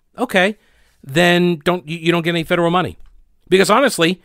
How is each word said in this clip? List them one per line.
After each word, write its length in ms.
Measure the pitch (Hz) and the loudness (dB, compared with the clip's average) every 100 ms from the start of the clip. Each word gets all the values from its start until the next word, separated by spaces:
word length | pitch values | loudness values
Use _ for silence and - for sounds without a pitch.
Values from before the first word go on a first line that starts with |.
| _ - | _ -8
okay, 400 | 247 196 190 214 _ _ _ _ | -2 0 0 -4 _ _ _ _
then 560 | 135 139 175 175 175 170 | -4 0 2 4 2 0
don't, 220 | 175 180 151 | -2 -2 -6
you, 120 | 170 | -6
you 140 | 160 | -2
don't 100 | 170 | 0
get 80 | 165 | -2
any 140 | 170 | -4
federal 260 | 160 175 170 | -2 -2 0
money. 260 | 180 143 - - - _ _ - | 0 -4 -8 -20 -20 _ _ 0
Because 180 | 185 190 | 2 2
honestly, 540 | 220 269 - 165 180 | 2 2 0 -2 -2